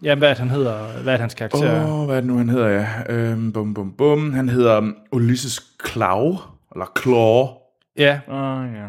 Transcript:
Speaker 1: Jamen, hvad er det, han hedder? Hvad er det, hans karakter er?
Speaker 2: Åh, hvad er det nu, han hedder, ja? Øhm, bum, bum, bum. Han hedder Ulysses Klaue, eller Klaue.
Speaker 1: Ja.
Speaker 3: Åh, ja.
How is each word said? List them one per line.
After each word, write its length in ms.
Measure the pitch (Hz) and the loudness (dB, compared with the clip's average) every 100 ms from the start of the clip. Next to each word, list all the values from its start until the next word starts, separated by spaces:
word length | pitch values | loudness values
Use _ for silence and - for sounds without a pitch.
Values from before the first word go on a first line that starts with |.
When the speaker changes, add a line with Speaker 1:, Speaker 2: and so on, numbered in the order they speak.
Speaker 1:
Jamen, 140 | 151 143 | -2 2
hvad 100 | 147 | 4
er 40 | |
det, 60 | 123 | 2
han 100 | 123 | 0
hedder? 380 | 139 131 107 107 117 | 0 -2 -4 -8 -8
Hvad 100 | 123 | -2
er 40 | 127 | 0
det, 20 | |
hans 120 | 117 | -2
karakter 300 | - 110 139 151 | -6 -4 0 2
er? 200 | 156 156 | 2 0
Speaker 2:
Åh, 140 | 151 147 | -2 -2
hvad 100 | 131 | -2
er 40 | |
det 60 | 127 | 0
nu, 100 | 123 | 0
han 120 | 120 | 2
hedder, 180 | 123 110 | 2 2
ja? 200 | 101 107 110 - | 0 -2 -6 -6
Øhm, 440 | 117 113 113 113 | -2 -2 -2 -4
bum, 200 | 110 107 | -4 -4
bum, 200 | 104 98 92 | -6 -8 0
bum. 360 | 147 147 151 | 2 2 0
Han 160 | 131 131 | -2 0
hedder 420 | 123 120 107 107 104 _ | 4 4 4 2 -4 _
Ulysses 480 | 127 117 127 131 - - - | 0 0 0 -4 -10 -14 -14
Klaue, 580 | - - 104 95 139 185 - - _ - | -10 -2 0 0 0 -2 -8 -20 _ -12
eller 100 | 92 - | -8 -4
Klaue. 520 | 127 120 113 113 131 - _ _ _ - | 2 4 6 4 2 -4 _ _ _ 0
Speaker 1:
Ja. 220 | 143 143 139 | 2 2 -4
Speaker 3:
Åh, 360 | 135 135 131 127 | -8 -6 -6 -8
ja. 120 | 110 | -10